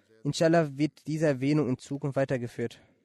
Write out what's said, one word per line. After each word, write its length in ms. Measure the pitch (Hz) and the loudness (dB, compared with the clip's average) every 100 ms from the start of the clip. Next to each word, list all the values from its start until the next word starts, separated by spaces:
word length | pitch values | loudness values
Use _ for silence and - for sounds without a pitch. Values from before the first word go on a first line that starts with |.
| _ 110 | _ _
Inshallah 560 | 143 - 165 170 151 135 | -6 2 4 4 2 0
wird 300 | 151 _ - | -2 _ -6
diese 180 | 156 156 | 0 0
Erwähnung 420 | 131 135 151 127 | 2 2 2 2
in 100 | 127 | -2
Zukunft 360 | - 143 143 | -6 -6 -4
weitergeführt. 680 | 135 135 131 120 - 117 - _ _ | -2 -2 -2 -6 -6 -8 -8 _ _